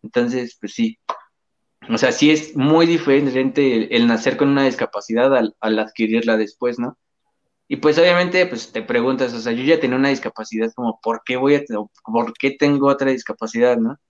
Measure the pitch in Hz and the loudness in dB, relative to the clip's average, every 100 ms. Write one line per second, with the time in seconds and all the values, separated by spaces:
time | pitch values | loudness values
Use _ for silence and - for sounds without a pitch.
0 | 113 123 120 127 120 - 104 - 113 113 | -4 -2 -2 -4 -6 -12 -12 -2 -2 -2
1 | - - _ _ _ _ _ _ - 113 | -12 -12 _ _ _ _ _ _ -6 0
2 | 127 120 147 156 - 143 139 160 170 165 | 0 4 4 4 -2 -2 2 4 4 2
3 | 147 139 139 127 131 131 139 117 104 120 | 2 2 2 -2 -2 0 0 0 0 2
4 | 120 113 135 - 139 139 139 - 120 101 | 2 2 -2 0 0 2 0 0 -6 -8
5 | - 113 135 131 113 _ 113 110 107 - | -4 0 2 2 0 _ -2 -2 -4 -4
6 | 110 113 117 110 107 _ 123 117 120 - | -2 0 0 0 -2 _ -6 -4 -8 -10
7 | _ _ _ _ _ _ _ 139 151 151 | _ _ _ _ _ _ _ 0 2 4
8 | 175 175 180 185 180 117 - 113 110 120 | 4 4 2 2 0 -2 -10 -10 -2 0
9 | 123 127 127 117 117 117 135 160 135 127 | 0 0 -2 -4 -6 -2 2 2 2 0
10 | 139 131 - - 110 110 113 117 117 - | 0 0 -6 -10 -8 -4 -4 -4 -6 -4
11 | 113 113 - 127 135 147 143 107 104 _ | -6 -6 -4 -2 2 2 0 -8 -10 _
12 | - 117 117 - 139 135 143 143 139 139 | -4 -2 -2 -4 -4 0 0 2 2 2
13 | 135 127 - - 113 117 123 120 113 143 | 0 -2 -6 -10 -8 0 2 2 -2 -4
14 | _ | _